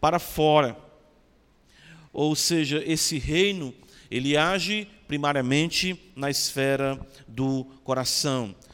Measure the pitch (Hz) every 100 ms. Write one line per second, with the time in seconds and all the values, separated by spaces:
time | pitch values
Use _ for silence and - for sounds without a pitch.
0 | 151 170 - - 156 151 135 113 - -
1 | _ _ _ _ _ _ _ - - -
2 | - - 151 156 - 175 147 147 143 160
3 | - 156 127 156 196 196 139 - - -
4 | - 117 135 147 160 190 170 214 208 -
5 | - 147 143 143 127 139 165 - 180 180
6 | - - 139 139 - - 135 135 135 135
7 | - - - 110 135 135 127 - - 131
8 | 127 - 151 131 113 92 -